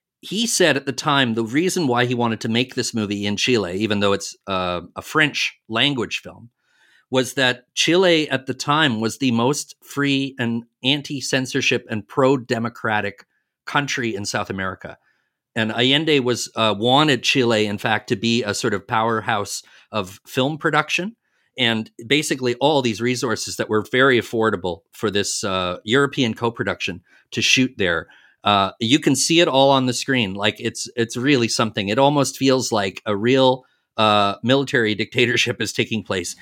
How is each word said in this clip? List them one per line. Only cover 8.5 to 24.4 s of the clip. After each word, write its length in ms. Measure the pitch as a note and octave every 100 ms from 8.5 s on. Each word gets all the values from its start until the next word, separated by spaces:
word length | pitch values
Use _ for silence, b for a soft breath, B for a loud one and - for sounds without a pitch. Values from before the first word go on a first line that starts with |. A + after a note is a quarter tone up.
time 460 | A#2+ - D3 D3+ A2
was 180 | A2+ -
the 140 | C3+
most 440 | A#2 B2 D3 - -
free 540 | - - C#3+ C3+ C3+ C3+
and 280 | A#2 A#2 A#2 _
anti-censorship 1040 | B2+ C#3+ C#3 C#3+ A#2+ C3+ B2+ C3+ - A#2+ -
and 180 | A2 G2+
pro-democratic 1160 | - C3 C#3 A2+ A#2 A#2 - A#2 G#2 G2+ - - _ _ _ -
country 480 | D3+ C#3 - A#2+
in 120 | G2 G2+
South 240 | A2+ G#2
America. 480 | G2 F#2+ F#2+ - - _ _ _ _ _ A#2
And 160 | A2
Allende 480 | A2 B2+ C#3+ D#3+ C#3+
was, 320 | A#2+ A#2+ - A2+
uh, 200 | A2 G2+
wanted 460 | A#2 C3+ D#3 B2
Chile, 420 | - C#3 A#2+ A2 G#2+
in 120 | G2+
fact, 320 | A#2+ G#2+ -
to 60 | A2
be 280 | A2+ A#2
a 100 | G#2
sort 200 | G2 A#2+
of 120 | G2+ -
powerhouse 800 | A#2 A2+ A2+ G#2 G#2+ G2+ - - b b
of 280 | A2 F#2 F#2+ -
film 320 | - C3 D#3
production. 580 | D#3+ D3 D3+ - F#3+ - _ _ _ -
And 320 | A#2+ A2+ G#2+ - A2+
basically 500 | C#3+ D3+ C#3 B2+ A#2+
all 260 | C#3 D3
these 200 | B2 G2+
resources 540 | A#2+ B2 B2 G#2+ - -
that 140 | A2
were 160 | G#2+ G#2
very 280 | B2+ C3+ A#2+
affordable 640 | - A#2